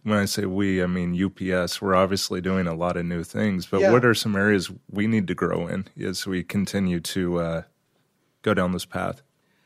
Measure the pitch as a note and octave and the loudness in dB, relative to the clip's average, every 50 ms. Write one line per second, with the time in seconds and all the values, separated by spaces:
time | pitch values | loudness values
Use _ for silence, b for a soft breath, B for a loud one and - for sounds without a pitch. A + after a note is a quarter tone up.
0 | - A2 G#2+ G#2 G2+ G2 - G#2+ G2+ F#2+ F#2 G2 G2+ G2 F#2+ F#2 F2+ F2+ F2+ F2+ | -4 0 0 2 2 0 0 -2 -2 -2 0 0 0 2 2 0 0 0 0 -2
1 | F2 F2 F2 F2 F#2+ F#2+ - - F#2 F#2 F#2 F2+ F2 E2+ - - G#2 G2 F#2 F2+ | -2 -2 0 0 0 0 -2 -4 -4 -2 0 0 0 -2 -4 -4 0 2 4 4
2 | G2 F#2 G2 F#2+ - - G2+ F2+ F2 F#2 F#2+ F#2+ F2+ F2 E2 E2 F2 F2 F2 F2 | 4 4 2 0 -2 -2 -4 -4 -2 0 0 0 0 0 -2 -2 -2 -2 -2 -2
3 | F2 E2+ F2 E2+ E2 - - G#2+ G#2+ G#2+ F#2+ F2+ E2+ - - F#2+ F#2+ G2 A#2 B2+ | -2 -4 -4 -4 -6 -6 -4 -2 0 0 0 -2 -2 -2 0 2 4 6 6 6
4 | B2 A#2+ A2 - - A2+ G2+ G2 G2 G#2+ G#2 F#2+ E2+ - - - _ - G#2 G2+ | 6 6 4 2 0 -2 0 2 4 4 4 4 2 -2 -8 -14 _ -8 -4 -2
5 | G#2 A2 A2+ A2 F#2 E2+ F2+ - F2+ E2+ F2 E2+ F2 F2 F2+ F#2+ F#2+ - - - | 0 2 2 2 2 0 -2 -2 -2 -2 0 -2 -4 -4 -6 -6 -8 -8 -10 -10
6 | G2+ F#2+ F#2 - - G2 F#2 F2+ F2 - - G2+ F#2+ - - G2+ G2 F2+ F2 E2+ | -8 -6 -6 -6 -6 -4 -4 -4 -4 -2 -2 -2 -2 -2 -2 0 0 0 0 -2
7 | E2 - - G2 F2+ F2 F2 E2+ E2+ E2 E2 D#2+ - _ _ _ _ _ _ _ | -4 -4 -4 -2 -2 0 0 -2 -2 -2 -4 -4 -6 _ _ _ _ _ _ _
8 | _ _ _ _ _ _ _ _ - G#2+ G2+ F#2+ F2+ F2+ F2+ F2 - - - F2+ | _ _ _ _ _ _ _ _ -2 0 2 2 2 0 0 -2 -6 -6 -6 -6
9 | F2+ F2+ F#2 - _ _ _ _ _ _ _ _ _ | -4 -4 -6 -8 _ _ _ _ _ _ _ _ _